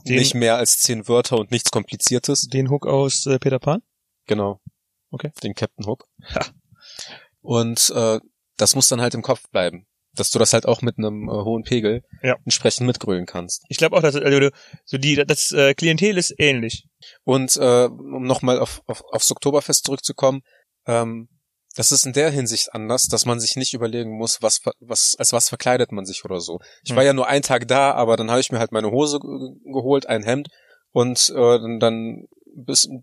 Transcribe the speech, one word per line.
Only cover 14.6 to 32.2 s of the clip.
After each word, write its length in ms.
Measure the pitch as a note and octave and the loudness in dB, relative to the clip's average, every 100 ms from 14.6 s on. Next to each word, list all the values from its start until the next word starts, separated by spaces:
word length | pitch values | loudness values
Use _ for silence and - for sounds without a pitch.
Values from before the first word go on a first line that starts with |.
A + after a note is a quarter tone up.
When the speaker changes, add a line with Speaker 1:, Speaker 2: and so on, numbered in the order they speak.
| - - _ | -16 -20 _
Speaker 1:
so 120 | C3+ | -2
die, 180 | C#3+ C#3+ | 0 2
das, 280 | C#3+ D3 - | 2 0 0
äh, 220 | D3 C#3 C#3 | 4 4 4
Klientel 420 | E3 D#3 G3+ F#3+ | 0 2 2 0
ist 160 | E3+ C#3+ | -2 0
ähnlich. 480 | D3 C3 A2+ - - _ - - | 0 0 -4 -8 -16 _ -20 -8
Speaker 2:
Und, 320 | - C3 C3 - | 0 0 2 2
äh, 280 | C3 B2 B2 | 4 4 4
um 380 | A#2 C#3 C3 B2+ | -2 -12 -6 -2
nochmal 320 | B2+ B2+ B2+ | 0 2 0
auf, 220 | A#2+ - - | 0 -6 -12
auf, 160 | A2+ - | -12 -8
aufs 200 | A2+ - | -2 -2
Oktoberfest 540 | - C#3+ C#3+ - D3 - | 0 0 0 2 -2 -2
zurückzukommen, 560 | C3+ - - C3+ C3+ - _ _ _ - | -4 -6 0 0 0 -6 _ _ _ -2
ähm, 420 | A#2 A#2 A2+ A#2 _ _ _ _ - | -2 -2 -6 -14 _ _ _ _ -4
das 180 | A#2 | 0
ist 120 | C3+ C3+ | 2 0
in 60 | |
der 180 | C3 D#3 | 0 0
Hinsicht 440 | C#3+ A#2+ A2 - A2+ | 0 -2 -4 -4 -6
anders, 320 | G#2+ B2 - | -4 -2 0
dass 180 | A2+ B2 | 0 0
man 140 | A#2+ | 0
sich 160 | A2+ - | -2 -2
nicht 180 | C3 | -4
überlegen 440 | B2+ A#2 A#2 A2+ A2 | -4 -4 -4 -6 -6
muss, 240 | A2+ - | -4 -2
was 160 | A2 - | 0 0
ver-, 160 | - - | -2 -8
was, 340 | A#2 A2+ - - | -6 -2 0 0
als 140 | A#2+ | 0
was 160 | A#2+ - | 2 0
verkleidet 460 | A#2+ - B2+ A#2+ | -2 0 0 0
man 120 | G#2 F#2+ | -4 -10
sich 200 | F#2+ - | -10 -8
oder 160 | F#2 | -8
so. 180 | E2+ E2+ - _ | -6 -10 -14 _
Ich 60 | - | -2
Speaker 1:
Hm. 80 | B2+ | 2
Speaker 2:
war 60 | |
ja 100 | C#3 | 4
nur 140 | C3+ A#2+ | 4 2
einen 160 | C#3 | 0
Tag 220 | C3+ B2 A#2 | 2 0 2
da, 240 | B2+ C#3 | 2 4
aber 240 | B2+ A#2 A2+ | 2 2 2
dann 120 | A2+ | 2
habe 120 | B2 | 0
ich 100 | C3 | 0
mir 80 | A#2+ | -2
halt 140 | A2+ | -2
meine 180 | A2 G#2+ | -2 0
Hose 280 | A#2+ D3+ D3 | 0 0 -2
ge-, 520 | - C#3 C3 - - | -6 -12 -12 -16 -10
geholt, 340 | C3+ B2 C#3 - | -4 0 0 0
ein 160 | A2+ | -4
Hemd 260 | G#2 C3 C#3+ _ _ _ _ | 0 -2 -4 _ _ _ _
und, 380 | B2+ B2 B2 - | 0 2 2 0
äh, 40 | C3+ A#2+ A#2+ | 4 4 4
dann, 200 | A2+ A#2 | 2 0
dann 460 | A#2 A2+ A2+ A2+ | 0 0 -6 -10